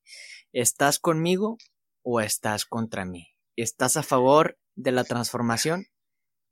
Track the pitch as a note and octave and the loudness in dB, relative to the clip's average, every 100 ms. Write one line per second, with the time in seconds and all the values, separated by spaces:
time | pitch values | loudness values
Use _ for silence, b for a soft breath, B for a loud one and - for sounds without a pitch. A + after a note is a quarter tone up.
0 | _ b b b b B2+ A#2 - C#3+ D3 | _ b b b b -2 0 2 2 2
1 | F3 D#3+ E3+ F#3 G#3+ A3+ _ _ _ _ | 0 0 2 0 -2 -6 _ _ _ _
2 | B2 A#2+ G#2+ - A2+ G#2 - A2+ A2+ G#2+ | -4 -2 -2 -2 -2 -2 -4 -6 -6 -6
3 | F#2 F2 - _ _ - - - C3 D#3+ | -8 -10 -16 _ _ -8 -6 -2 0 0
4 | - C3+ B2+ D3+ D#3+ - _ - C3 B2+ | 0 2 6 6 4 -2 _ -6 0 0
5 | A#2+ A#2+ A#2 A#2+ A#2 A#2 D#3 F3+ G3 _ | 0 -2 -2 -2 -2 0 0 -2 -6 _
6 | _ _ _ _ _ | _ _ _ _ _